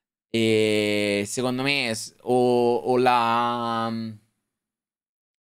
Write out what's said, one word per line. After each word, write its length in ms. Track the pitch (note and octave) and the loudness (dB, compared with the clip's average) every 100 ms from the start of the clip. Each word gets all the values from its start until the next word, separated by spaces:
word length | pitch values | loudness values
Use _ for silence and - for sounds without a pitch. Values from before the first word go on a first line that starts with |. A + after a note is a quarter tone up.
| _ _ _ | _ _ _
E 920 | A2+ A2+ A2 G#2+ G#2+ G#2 G#2 G#2 G2+ G2+ | -2 2 2 2 2 0 0 0 0 -2
secondo 380 | - B2 B2+ | -4 -4 -2
me 300 | C#3 C#3+ B2 | -2 -2 -2
s-, 220 | A2 - - | -6 -10 -10
o, 540 | - B2+ B2 A#2+ A#2+ A#2+ | -2 2 4 2 2 0
o 220 | - B2 | 0 2
la, 920 | B2+ B2 A#2 A#2 A#2+ A#2+ A#2 A2+ A2+ A2+ A2 A2 _ _ _ _ _ _ _ _ _ _ _ _ | 2 2 2 0 0 -2 -4 -4 -4 -6 -10 -14 _ _ _ _ _ _ _ _ _ _ _ _